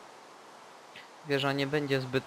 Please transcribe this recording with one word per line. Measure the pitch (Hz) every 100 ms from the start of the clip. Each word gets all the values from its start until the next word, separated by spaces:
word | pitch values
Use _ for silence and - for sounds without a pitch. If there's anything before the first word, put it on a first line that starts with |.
| - - - - - - - - - - - - 151
Wieża | 139 139
nie | 139 139
będzie | 151 143 135
zbyt | 127 131